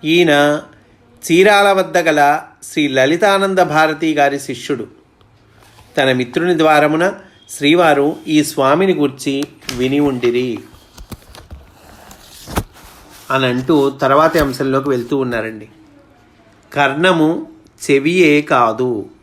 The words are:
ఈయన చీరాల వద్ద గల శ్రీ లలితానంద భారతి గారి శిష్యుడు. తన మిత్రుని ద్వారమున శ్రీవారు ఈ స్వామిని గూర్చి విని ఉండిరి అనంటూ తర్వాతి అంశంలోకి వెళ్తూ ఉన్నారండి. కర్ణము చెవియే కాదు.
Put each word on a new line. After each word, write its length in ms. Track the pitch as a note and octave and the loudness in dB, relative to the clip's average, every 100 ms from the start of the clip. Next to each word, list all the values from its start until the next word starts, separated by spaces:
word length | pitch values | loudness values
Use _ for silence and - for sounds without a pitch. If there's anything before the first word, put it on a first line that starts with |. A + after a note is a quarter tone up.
| D3+ | 0
ఈయన 560 | E3+ E3+ C#3+ D3 D3 - - _ _ _ _ - | 2 2 2 2 -2 -8 -20 _ _ _ _ -2
చీరాల 400 | E3 F#3+ G3+ G3+ | 2 4 4 4
వద్ద 260 | F#3+ F3+ E3+ | 2 0 -2
గల 440 | E3 D3+ C#3+ D3+ - _ | 0 2 2 0 -4 _
శ్రీ 240 | - - D3 | -12 -4 -2
లలితానంద 720 | C3 C3 E3 G#3 G3 G3 F#3 | 0 0 2 2 2 0 0
భారతి 560 | F3 D3+ D#3 D3+ E3 | 0 2 0 0 -4
గారి 260 | D3 C#3+ C#3 | 0 0 0
శిష్యుడు. 480 | - B2+ - C3+ G#2 - _ _ _ _ _ _ _ _ - - | -8 -12 -6 -8 -8 -16 _ _ _ _ _ _ _ _ -12 -2
తన 140 | C3+ | 0
మిత్రుని 460 | B2+ A#2+ - E3+ E3+ | 0 -2 -2 -2 2
ద్వారమున 560 | D#3 D3+ D3 D#3 F3+ G3+ - _ _ | 4 4 2 0 -2 -4 -18 _ _
శ్రీవారు 680 | - C#3+ E3+ E3+ C#3+ C#3+ E3 - | -4 0 2 4 2 0 -2 -2
ఈ 160 | D3+ | 0
స్వామిని 500 | D3 - C3+ D3+ F#3+ | 0 0 0 2 0
గూర్చి 540 | D#3+ C#3+ C3 - C#3 C#3+ - - B2+ | 0 -2 -4 -6 -6 -8 -12 -12 -4
విని 240 | B2+ C#3+ | -2 0
ఉండిరి 600 | D3 C3 A#2+ A#2+ B2+ G#2+ - - _ - - - - - - - - _ - - - - - - - - - - - - - - - | 0 0 -2 -2 -4 -8 -12 -20 _ -20 -20 -20 -20 -20 -20 -20 -20 _ -20 -20 -20 -20 -20 -20 -10 -10 -10 -16 -20 -20 -20 -20 -6
అనంటూ 580 | C3+ C3 B2 C3 D#3 C#3 | -2 -2 -2 0 2 2
తర్వాతి 500 | C3+ C3+ C#3 D#3+ D#3+ | -2 0 2 2 2
అంశంలోకి 500 | C#3+ B2+ C3+ C3+ C#3 | -2 -2 -2 -2 -2
వెళ్తూ 280 | B2+ A#2 C#3+ | -4 -2 -4
ఉన్నారండి. 500 | B2+ A#2+ A2 A2 G#2 - - _ _ _ _ _ _ _ _ | -4 -4 -8 -12 -20 -20 -20 _ _ _ _ _ _ _ _
కర్ణము 720 | - C#3+ C#3 F3+ E3+ D#3 E3+ - - _ _ - | -2 -2 2 2 2 2 -2 -8 -20 _ _ 0
చెవియే 500 | C#3 C#3+ F3 E3 D3 | 0 2 2 4 2
కాదు. 680 | D3 C3+ A#2 A2 B2+ A2+ G2 - | 2 0 0 0 -4 -4 -8 -18